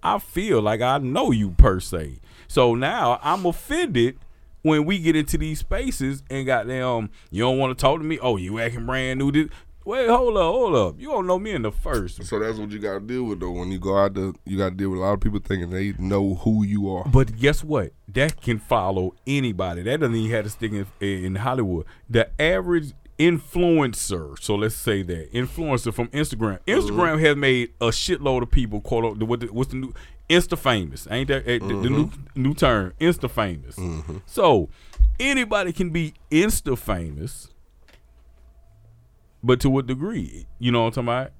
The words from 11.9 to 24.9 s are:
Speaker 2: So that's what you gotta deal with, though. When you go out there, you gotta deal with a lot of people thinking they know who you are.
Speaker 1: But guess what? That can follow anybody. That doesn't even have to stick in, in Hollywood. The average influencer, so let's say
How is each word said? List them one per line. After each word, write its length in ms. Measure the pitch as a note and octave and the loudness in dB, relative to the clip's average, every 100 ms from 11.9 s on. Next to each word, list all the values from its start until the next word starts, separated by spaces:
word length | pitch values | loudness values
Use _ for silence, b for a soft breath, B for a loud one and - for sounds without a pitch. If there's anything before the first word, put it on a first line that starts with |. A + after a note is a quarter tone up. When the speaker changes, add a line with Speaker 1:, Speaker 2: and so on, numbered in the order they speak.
| C3 F2+ - | -2 -2 -8
Speaker 2:
So 160 | F#2 G#2+ | -6 -4
that's 180 | G2 A2 | -2 -4
what 120 | G#2+ | -8
you 80 | G#2 | -6
gotta 180 | G#2 G2 | -6 -6
deal 240 | G#2 B2+ | -6 -4
with, 160 | A#2+ G2 | -4 -4
though. 140 | F2+ | -6
When 180 | F2 F2+ | -6 -6
you 80 | F#2 | -4
go 180 | F#2 G2 | 0 4
out 180 | G2 | 4
there, 180 | G2 F#2+ - | 2 -6 -6
you 140 | - F#2+ | -6 -2
gotta 160 | G2 | -2
deal 160 | F#2 G2 | -2 -4
with 80 | F#2 | -2
a 40 | |
lot 100 | F#2+ | 0
of 80 | G2+ | 0
people 180 | G#2+ G#2 | 0 -2
thinking 320 | - G2 F2 | -4 -4 -4
they 220 | F#2 G2+ G2 | -4 -4 -4
know 340 | F#2 G2 G2 | -2 0 0
who 300 | F#2 - A2 | 0 0 2
you 260 | G2+ G#2 G2 | 2 0 -2
are. 120 | F#2 | -4
Speaker 1:
But 320 | C#3+ C3 C3+ A2 | 2 4 4 2
guess 260 | C3 D3+ | 2 2
what? 300 | D#3 D3 F#2 - - | 0 -2 -2 -8 -8
That 320 | G2+ D3 - | 0 0 0
can 160 | - A2+ | -4 -4
follow 560 | - A#2+ F#2 F#2+ F#2 - - | 0 0 2 0 -2 -6 -4
anybody. 540 | C#3+ C3 F#2 F#2 F2 | 0 0 -2 -4 -4
That 180 | F#2 D3 | -2 0
doesn't 160 | C#3+ A#2 | 0 0
even 160 | A2 | 0
have 100 | A2+ G#2 | -2 -4
to 40 | |
stick 220 | - A2 | -6 -6
in, 140 | G#2 G2 - | -4 -6 -6
in 360 | G2 F#2+ F#2 F#2+ | -4 -2 -4 -4
Hollywood. 500 | B2+ C3 G#2+ F2 - b - | -2 0 0 -2 -6 b -2
The 180 | A2+ A2+ - | 2 2 0
average 520 | D#3 F#3 F3+ F3 D3 - - - | 0 0 0 -2 -2 -14 -20 2
influencer, 1200 | D#3+ E3 - F3+ F3 E3 C3+ A2+ - F#2 D2+ E2+ | 2 2 -2 0 4 4 2 -2 -4 -6 -6 -12
so 140 | - G2+ | -2 0
let's 180 | G#2+ | 0
say 280 | A2 - | -2 -2